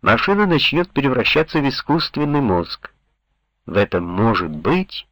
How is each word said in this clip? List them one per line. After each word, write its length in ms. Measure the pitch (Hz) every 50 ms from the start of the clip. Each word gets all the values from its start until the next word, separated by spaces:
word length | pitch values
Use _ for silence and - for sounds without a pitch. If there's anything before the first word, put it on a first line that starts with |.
машина 440 | - 90 107 117 - - 202 202 208
начнёт 440 | 190 170 143 - - - 160 175 -
превращаться 680 | _ 147 139 139 127 123 107 - - 147 160 - - 165
в 80 | 139 139
искусственный 720 | 131 - - - 143 170 - - - - 147 147 143 147
мозг. 480 | 139 110 92 87 85 - - - _ - _ _ _ _ _ _ _ _ _ _ _ _ _ _ _
В 120 | - 80
этом, 280 | 98 101 - - 90 87
может 460 | 87 87 92 107 113 110 - 90 82
быть 560 | 76 76 78 - 151 185 190 - - - - _